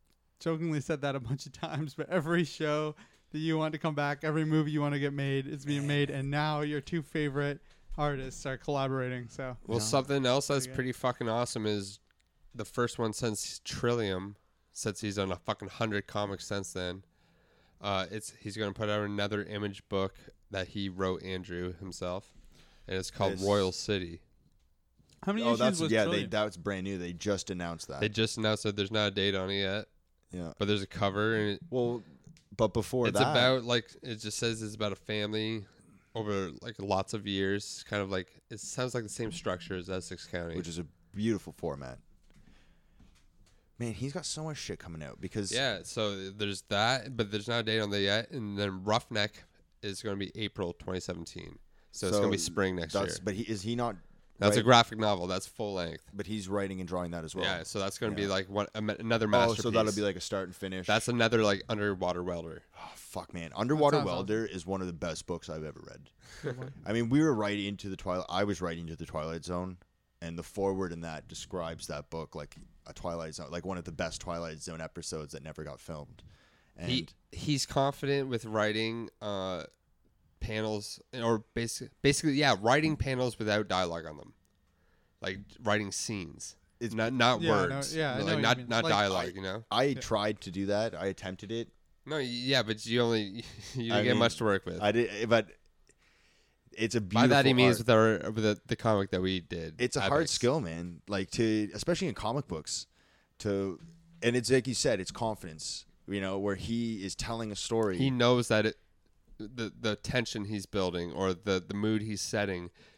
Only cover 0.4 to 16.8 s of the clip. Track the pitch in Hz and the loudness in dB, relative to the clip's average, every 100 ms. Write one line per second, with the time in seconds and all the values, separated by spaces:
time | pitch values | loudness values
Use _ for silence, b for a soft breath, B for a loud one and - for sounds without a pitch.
0.4 | 165 160 165 151 135 151 139 135 117 139 | -2 0 0 0 0 -2 0 -2 -2 -4
1.4 | 147 - 160 147 151 - 147 180 151 170 | -6 -8 -6 -4 -4 -6 -2 0 2 2
2.4 | 160 - 156 151 151 151 B B B 151 | 2 0 0 0 -2 -6 B B B -4
3.4 | 160 160 156 151 165 147 143 143 156 156 | 0 2 0 0 -2 0 0 0 0 2
4.4 | 156 156 151 151 147 143 143 139 139 139 | 4 4 4 2 2 2 0 0 0 0
5.4 | 135 147 139 143 143 143 143 139 139 147 | 0 -4 -2 0 2 2 2 0 0 0
6.4 | 156 151 151 147 - 170 143 160 147 139 | 2 0 0 -2 -2 -4 -2 0 0 2
7.4 | 143 139 - b b - 147 139 131 - | 0 -2 -10 b b -2 0 0 -4 -8
8.4 | 139 131 - 143 135 131 127 127 117 - | -6 -4 -2 0 0 0 -2 -4 -8 -8
9.4 | 131 120 - 113 110 139 131 143 127 135 | -8 -8 -2 0 2 2 4 4 6 4
10.4 | - 139 127 131 127 - 127 120 117 113 | 4 0 0 -2 -2 0 0 0 2 2
11.4 | 123 117 107 104 98 101 _ _ _ _ | 2 0 0 0 -2 -10 _ _ _ _
12.4 | - 117 104 - 120 - 113 104 120 104 | -16 -12 -6 0 0 0 -2 0 -2 -2
13.4 | - - - - 120 120 104 92 98 104 | -4 -8 -8 0 2 2 2 0 -4 -10
14.4 | _ _ _ - 110 98 107 101 95 90 | _ _ _ -6 -4 -2 -2 0 0 0
15.4 | - 104 98 - 113 104 - 104 101 95 | -2 -4 -6 -2 0 0 -2 -2 -2 -4
16.4 | - 101 95 95 | -4 -4 -4 -4